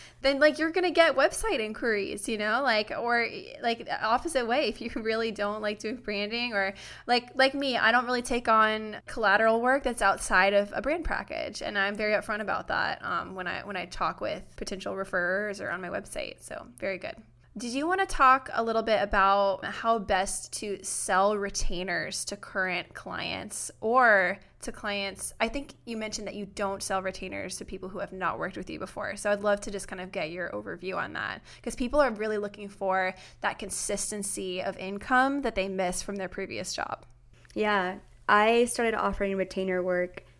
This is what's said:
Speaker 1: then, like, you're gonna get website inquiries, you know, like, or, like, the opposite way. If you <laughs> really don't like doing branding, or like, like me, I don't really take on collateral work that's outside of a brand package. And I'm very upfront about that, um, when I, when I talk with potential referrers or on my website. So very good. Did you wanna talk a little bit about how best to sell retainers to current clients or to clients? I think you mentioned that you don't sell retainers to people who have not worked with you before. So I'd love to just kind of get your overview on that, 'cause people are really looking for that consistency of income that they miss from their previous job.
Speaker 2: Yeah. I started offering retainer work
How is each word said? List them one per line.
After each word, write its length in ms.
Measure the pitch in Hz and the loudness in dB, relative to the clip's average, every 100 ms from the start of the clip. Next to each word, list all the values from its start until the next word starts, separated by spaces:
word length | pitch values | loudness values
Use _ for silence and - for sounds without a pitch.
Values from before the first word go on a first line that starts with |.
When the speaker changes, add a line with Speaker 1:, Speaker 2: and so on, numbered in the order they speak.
| - - | -20 -2
Speaker 1:
then, 180 | 269 277 | 0 4
like, 180 | 302 285 | 4 4
you're 140 | 320 | 0
gonna 180 | 370 359 | 2 2
get 260 | 320 330 269 | 4 4 6
website 420 | 320 - 440 285 | 2 2 -2 0
inquiries, 720 | 214 214 240 202 - 202 - | -2 -4 -2 0 -2 -4 -4
you 80 | 214 | -2
know, 240 | 214 233 | 0 0
like, 280 | 277 214 214 - | 2 2 0 -2
or, 300 | 233 233 226 - - - | 0 2 0 -4 -12 -4
like, 180 | 233 233 | -2 -2
the 180 | - - 220 | -2 -2 2
opposite 420 | 240 330 269 233 | 2 2 0 2
way. 220 | 262 233 | 2 2
If 100 | - | -2
you 100 | 226 254 | -6 -4
<laughs> 0 | |
really 360 | 220 220 226 | -2 0 -2
don't 280 | 208 202 214 | -2 -2 -2
like 180 | 208 208 | -4 -4
doing 180 | 214 226 | -6 -6
branding, 560 | - 202 208 233 240 | -4 -4 -4 -4 -2
or 220 | 202 196 196 - - - | 0 -2 -4 -12 -10 0
like, 240 | 240 240 - | 0 2 4
like 180 | 269 | 4
me, 220 | 277 277 240 | 4 0 4
I 140 | 220 | 4
don't 140 | 247 240 | 4 2
really 160 | 247 | 0
take 260 | 240 240 240 | 0 0 4
on 500 | 220 214 214 214 - - | 6 6 2 -4 -10 -10
collateral 540 | 240 208 202 220 226 | 2 6 6 6 6
work 240 | 247 277 | 4 4
that's 180 | 269 233 | 2 2
outside 520 | 202 - - 190 196 | 4 4 4 6 6
of 180 | 202 202 | 6 2
a 80 | - | -2
brand 220 | 269 339 | -2 -2
package. 580 | - - 196 57 - 208 | -2 -4 -4 -6 -6 -6
And 160 | - 208 | -4 0
I'm 180 | 196 214 | 0 0
very 180 | 214 | 2
upfront 260 | 202 - 208 | 0 0 -4
about 300 | 196 - - | -2 -4 -2
that, 340 | - - - | 0 0 -2
um, 320 | 202 180 180 185 | -4 -4 -4 -6
when 120 | 180 | -6
I, 180 | 180 208 | -6 -6
when 100 | 190 | -8
I 100 | 180 | -8
talk 340 | - 170 180 | -4 -4 -2
with 220 | 208 165 - - | -4 -6 -10 -10
potential 380 | 202 190 202 | -6 -6 -4
referrers 680 | 190 196 185 175 190 208 202 | -6 -4 -2 0 0 -2 -6
or 80 | - | -6
on 100 | 180 | -6
my 80 | 175 | -6
website. 520 | 185 202 - - - | -6 -6 -8 -8 -10
So 260 | - - - - | -14 -14 -14 -8
very 200 | 196 185 | -6 -6
good. 160 | 202 - - _ - 208 | -8 -12 -18 _ -18 -12
Did 140 | 240 | -6
you 160 | 262 320 | -2 0
wanna 180 | 381 381 | 0 0
talk 460 | - 262 262 269 | 4 6 6 2
a 100 | - | -2
little 200 | 226 220 | 0 0
bit 180 | 220 214 | 2 2
about 640 | 202 208 196 202 196 - 208 | 2 4 6 6 4 0 -4
how 320 | - 233 226 | -2 2 2
best 560 | 190 190 196 - - - | 2 0 0 -4 -6 -8
to 180 | 208 196 | -6 -6
sell 520 | - - - 190 202 214 | -6 -4 2 4 4 4
retainers 880 | 196 - - 175 185 175 - - - | -2 0 2 2 -2 -2 -4 -6 -6
to 120 | 202 | -10
current 560 | - 202 185 180 - | -6 -4 -2 -2 -6
clients 800 | - 185 - 165 190 214 - - - | -12 -10 -8 -6 -6 -8 -8 -8 -4
or 560 | 220 254 240 202 180 196 - - | 2 6 8 8 6 0 -10 -14
to 100 | - | -12
clients? 640 | - 214 202 196 196 - - | -8 -4 -4 -4 -6 -10 -2
I 60 | 233 | -2
think 260 | 277 277 - | -2 -8 -12
you 140 | - 220 | -10 -8
mentioned 300 | 214 220 196 | -6 -8 -8
that 80 | 202 | -8
you 100 | 202 | -10
don't 380 | - 196 190 | -4 -4 -2
sell 180 | - 190 | -2 -2
retainers 560 | 190 185 185 196 185 - | -2 -6 -8 -8 -8 -10
to 80 | - | -10
people 240 | 185 185 | -10 -10
who 80 | 196 | -8
have 140 | 196 | -8
not 240 | 190 175 113 | -4 -2 -2
worked 200 | 170 190 | -4 -6
with 120 | 180 | -10
you 80 | 156 | -10
before. 380 | - 240 202 202 | -10 -8 -8 -4
So 160 | 208 | -2
I'd 100 | 202 | 0
love 180 | 208 202 | 2 0
to 100 | 202 | -2
just 160 | 196 - | -8 -8
kind 120 | 185 | -10
of 80 | 185 | -8
get 180 | 190 156 | -6 -6
your 200 | 175 170 | -6 -6
overview 460 | 208 208 170 180 180 | -6 -8 -8 -6 -6
on 160 | 95 | -6
that, 280 | - 104 - - - | -6 -6 -8 -12 -12
'cause 120 | 240 - | -8 -4
people 240 | 247 202 | 0 4
are 120 | 254 | 2
really 260 | 208 220 214 | 2 -2 -2
looking 320 | 202 202 202 | -4 -8 -16
for 460 | - 196 190 185 185 - - | -6 0 0 0 -4 -14 -8
that 160 | 208 - | -6 -6
consistency 1040 | 196 - - 202 - 214 202 - 190 180 | -8 -6 -4 -4 -4 -6 -6 -6 -6 -4
of 160 | 196 185 | -6 -6
income 640 | 190 202 - 254 269 285 | -8 -8 2 4 4 2
that 140 | 254 202 | -2 -2
they 120 | 190 | -2
miss 360 | 190 180 180 | 0 -2 -2
from 140 | - 202 | -6 -6
their 120 | 180 | -8
previous 460 | - 190 110 - - | -8 -8 -8 -6 -6
job. 320 | - - - - - - - 214 | -6 -8 -12 -20 -20 -20 -10 -2
Speaker 2:
Yeah. 400 | 208 208 180 202 - - - | 2 2 0 -4 -12 -8 4
I 360 | 214 214 233 240 | 6 6 6 4
started 280 | - 226 | 2 0
offering 420 | 220 202 185 196 190 | 2 0 0 0 0
retainer 460 | 185 190 190 180 | -2 -2 -2 0
work 420 | 180 180 180 - - | 0 0 -2 -6 -18